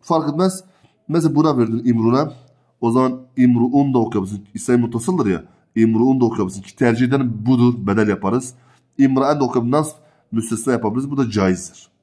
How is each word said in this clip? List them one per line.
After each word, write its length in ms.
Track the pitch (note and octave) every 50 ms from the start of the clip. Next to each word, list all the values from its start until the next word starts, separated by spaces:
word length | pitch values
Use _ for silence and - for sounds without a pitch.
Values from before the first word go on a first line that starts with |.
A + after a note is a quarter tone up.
Fark 280 | _ - E3+ D#3+ D3 C#3+
etmez. 340 | C#3+ D#3 F#3 F#3+ F#3 - - _ _ _ _ _ _ _ _ -
Mesela 280 | D3+ E3+ D#3 D#3 C3+
buna 220 | C#3+ D#3 D#3 D3 B2
verdin 240 | A#2 A2+ A2+ A#2 A2+
imru'una. 480 | B2 A#2 A2+ A2 A#2 A#2+ C3 D3+ D3 - - _ _ _ _ _ _ _ _
O 100 | - A#2
zaman 300 | A2+ B2+ B2+ C3 B2+ - - _ _ -
imru'un 560 | B2+ B2 B2 A#2 A#2 B2+ B2+ C#3+ C#3+ C#3 C3
da 40 | A#2+
okuyabilirsin. 480 | A2+ A2 A2 G#2 F#2+ F#2+ G#2 G2 G2 - _
İslam 260 | - - - B2 B2
muttasıldır 460 | A#2+ A#2 B2 A#2 A#2 - F#3 F3 -
ya. 180 | G2+ F#2 D#2+ - - _ _ _ _ _
İmru'un 460 | A2 A2+ A2+ A2 A2 A#2 C3 C3+ C3
da 40 | B2
okuyabilirsin. 360 | A2+ - - G2+ F2+ F#2+ G2+
Ki 140 | F#2+ - -
tercih 320 | - C3 A#2+ A2+ A2+ B2+ B2
eden 380 | C3 C#3 C3+ B2 A2+ G#2 G#2
budur. 280 | B2 C3 B2 A#2+ B2 A#2+ A2+ F#2+ G2
Bedel 200 | G2 A2 G#2+ G#2
yaparız. 460 | G2 F#2 - G2 G#2+ B2+ C3 - - _ _ _ _ _ _ _ _ -
İmra'en 420 | C#3 C3+ C3+ C3+ C#3 C3+ D3+ D3
de 40 | C#3
okuyabilirsin. 340 | B2 - B2+ A#2 A#2 C3 D3+
Nasb 180 | D#3 D3+ - - _ _ _ _ _ _
müstesna 420 | - A2+ A2 - A#2+ A2 - C3+ B2+
yapabiliriz. 380 | A#2+ A#2 G#2+ G#2+ B2 C3+ C#3
Bu 60 | C#3+ C#3
da 120 | C3+ A2+
caizdir. 600 | G2+ G#2 G2 F#2+ F#2 F2 - - - - - _ _ _